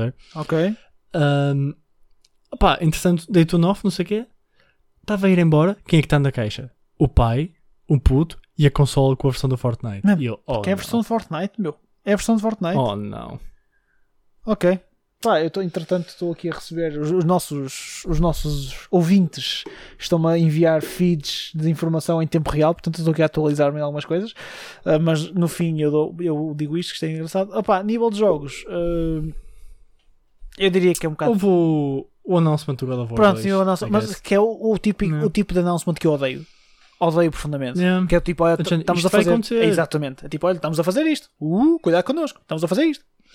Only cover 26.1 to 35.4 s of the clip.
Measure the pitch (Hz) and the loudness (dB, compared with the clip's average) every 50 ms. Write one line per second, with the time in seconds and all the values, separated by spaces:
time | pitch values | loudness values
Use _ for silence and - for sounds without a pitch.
26.1 | 170 165 175 170 151 147 156 156 147 147 151 143 156 175 175 - - - 165 160 | -4 -4 -4 -2 -2 -2 -4 -6 -6 -6 -6 -4 -4 -4 -6 -6 -8 -8 -6 -6
27.1 | 160 160 160 160 - 190 196 208 - 220 196 - 202 185 202 214 226 233 233 233 | -6 -6 -8 -4 -4 -4 -4 -2 -4 -2 0 2 0 0 0 0 0 0 0 0
28.1 | 202 202 214 196 165 147 143 131 - - - - 185 175 170 170 170 170 165 165 | 0 2 2 2 2 0 -2 -10 -12 -14 -12 -8 -6 -4 -2 -2 -2 -2 -2 -2
29.1 | 160 156 156 160 - - - - - - - - - - - - _ _ _ _ | -2 -4 -6 -8 -10 -12 -14 -16 -20 -20 -20 -20 -20 -20 -20 -20 _ _ _ _
30.1 | _ _ _ _ _ _ - - - - 196 190 180 190 180 180 165 - - 160 | _ _ _ _ _ _ -20 -16 -4 -2 0 2 2 4 4 2 2 0 -2 -6
31.1 | 156 - - 240 226 196 202 196 180 170 170 160 160 151 143 139 135 135 - - | -4 -2 0 0 2 2 4 4 4 4 4 4 2 2 0 0 -2 -4 -6 -10
32.1 | _ _ - - 180 170 165 156 151 151 - - 135 - 131 127 127 123 120 113 | _ _ -4 0 2 4 4 4 2 0 -2 -4 -6 -4 -4 -4 -4 -4 -4 -2
33.1 | 117 220 214 202 180 - - 196 196 190 190 190 185 175 214 208 202 214 214 214 | 2 4 4 4 4 2 0 0 2 2 2 2 0 -2 -2 0 0 0 0 -2
34.1 | 185 - - - 202 202 208 226 220 175 208 220 214 175 - 214 196 - 196 165 | -6 -8 -2 0 2 2 2 2 0 -2 -2 -2 0 0 0 -2 0 0 -2 -2
35.1 | 156 151 151 170 156 208 | -2 0 -2 0 0 -2